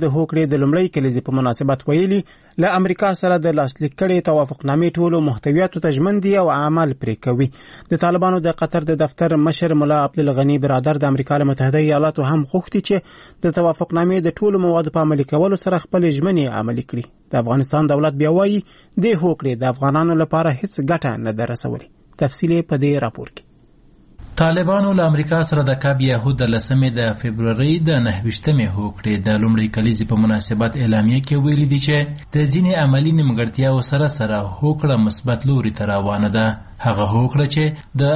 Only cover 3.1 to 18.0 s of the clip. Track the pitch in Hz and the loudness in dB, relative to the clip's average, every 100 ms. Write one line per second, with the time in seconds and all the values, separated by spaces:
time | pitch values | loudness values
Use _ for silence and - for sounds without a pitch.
3.1 | 180 185 180 165 151 135 - 147 - 190 | 0 0 2 2 0 -2 -4 -8 -2 0
4.1 | 180 170 151 139 147 139 147 170 170 170 | 0 2 0 0 -4 -2 0 0 0 0
5.1 | 165 151 113 143 151 185 170 160 135 185 | 2 0 -2 0 0 0 0 -2 0 0
6.1 | 202 196 196 170 139 147 165 156 131 - | 0 2 2 2 0 0 0 0 -2 -6
7.1 | 107 127 123 135 - - - - 165 175 | -4 -2 0 -2 -4 -20 -20 -4 0 2
8.1 | 175 185 185 160 160 156 170 156 156 151 | 2 2 2 0 -2 -2 -2 -2 0 -2
9.1 | - 170 156 156 156 170 151 147 151 143 | 0 0 2 2 0 0 2 2 2 0
10.1 | - 143 131 139 143 135 127 135 151 143 | 0 0 2 2 2 0 0 0 0 0
11.1 | 135 131 143 139 135 131 156 151 143 156 | -2 -2 0 0 0 0 2 2 2 0
12.1 | 151 135 156 139 185 - 202 - 196 - | 0 -2 0 0 -4 -2 -4 0 -2 -2
13.1 | - - - 175 165 170 156 170 165 175 | -20 -20 -4 -2 2 0 0 -4 0 0
14.1 | 190 165 165 208 196 180 170 156 165 156 | 0 -2 0 0 2 2 0 0 0 0
15.1 | 147 135 151 190 190 190 180 - 185 175 | 0 0 0 2 0 -2 -4 -2 0 0
16.1 | 139 180 180 135 107 110 117 - 120 - | 0 0 0 0 -2 -4 -4 -6 -8 -10
17.1 | _ _ 123 117 131 131 151 151 143 | _ _ -4 0 0 0 0 2 2